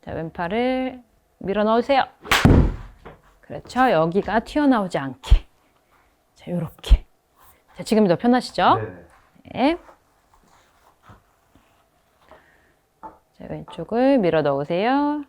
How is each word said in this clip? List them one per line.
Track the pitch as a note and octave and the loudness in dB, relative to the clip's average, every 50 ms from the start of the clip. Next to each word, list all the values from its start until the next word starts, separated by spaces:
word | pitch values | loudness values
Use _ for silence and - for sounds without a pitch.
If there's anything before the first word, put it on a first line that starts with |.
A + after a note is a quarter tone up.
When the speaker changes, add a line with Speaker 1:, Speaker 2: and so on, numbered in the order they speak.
Speaker 1:
자, | _ E3+ - | _ -12 -10
왼팔을 | - D#3+ E3 - - F3 E3+ G3+ A3+ B3 B3+ C4 B3+ C4 C4 C4 B3+ - _ _ _ _ _ _ _ | -10 -10 -10 -8 -8 -8 -6 -4 -4 -2 -2 -2 -4 -6 -8 -10 -14 -20 _ _ _ _ _ _ _
밀어 | - F3+ G3 G#3 G#3 | -8 -6 -2 -2 0
넣으세요. | G#3+ A3 A#3+ A#3 - C#4 C4 - - - _ - - - - - - - - - - - - - - - _ _ - - _ _ _ _ _ _ _ | 0 0 0 0 2 0 0 0 -2 -8 _ -4 -2 -2 2 4 6 6 6 4 2 -2 -6 -14 -20 -20 _ _ -20 -20 _ _ _ _ _ _ _
그렇죠. | B2+ D3+ - - - B3 C4 B3+ | -16 -16 -14 -8 -2 0 2 2
여기가 | G3+ D#3+ D#3+ E3+ E3+ G3 F#3 - F#3+ A3 | 4 2 2 2 0 -2 -2 0 -4 -4
튀어나오지 | A3 - - D4 D4 C#4+ C4 A3+ G3 F3+ - | -4 -2 -4 0 2 2 2 2 0 -4 -6
않게. | E3 C#3 C3+ C3+ _ - - - - - _ _ _ _ _ _ _ _ _ _ _ _ _ _ _ _ _ _ | -6 -8 -8 -12 _ 2 2 2 2 2 _ _ _ _ _ _ _ _ _ _ _ _ _ _ _ _ _ _
자, | _ - - F3 | _ -12 -8 -6
요렇게. | F3 E3+ - - - - - - - - _ _ _ _ _ _ _ - - _ _ _ _ _ | -6 -6 -8 -12 -16 2 4 4 4 4 _ _ _ _ _ _ _ -20 -20 _ _ _ _ _
자, | - - | -16 -4
지금이 | - A3+ G#3+ G#3+ | 0 2 2 4
더 | F#3+ E3+ | 2 2
편하시죠? | - - A#3+ A#3+ B3+ A#3+ - - - F3+ A3+ E4 | 2 2 2 2 2 0 -4 -4 0 2 2 2
Speaker 2:
네, | G4 - - - - - - _ _ _ _ _ _ _ - - | 2 -2 -8 -12 -18 -20 -20 _ _ _ _ _ _ _ -14 -6
네. | - A#3+ D4 E4+ | -2 0 0 0
Speaker 1:
네. | F4 - - - _ _ _ _ _ _ _ _ _ _ _ _ _ _ _ _ _ _ _ _ _ _ - - _ _ _ _ _ _ _ _ _ _ _ _ _ _ _ _ _ _ _ _ _ _ _ - - _ _ _ _ _ _ _ _ _ _ _ _ - - - _ _ _ _ | -2 -8 -20 -20 _ _ _ _ _ _ _ _ _ _ _ _ _ _ _ _ _ _ _ _ _ _ -20 -20 _ _ _ _ _ _ _ _ _ _ _ _ _ _ _ _ _ _ _ _ _ _ _ -20 -20 _ _ _ _ _ _ _ _ _ _ _ _ -20 -20 -20 _ _ _ _
자, | _ - - | _ -16 -14
왼쪽을 | - D3+ D3+ - - - E3 - G#3 A#3 B3+ C4+ C#4+ C4 | -14 -14 -14 -16 -14 -14 -10 -6 -2 0 2 4 4 4
밀어 | G3+ E3+ D#3+ D#3+ D3 | 2 2 2 2 2
넣으세요. | C#3+ C#3 C#3 D3 - E3+ F3 G3+ A#3 C4 C#4+ D4 D4 D4 D4+ C#4+ | 0 0 -2 -2 -4 -2 -2 0 0 0 0 0 -2 -4 -6 -8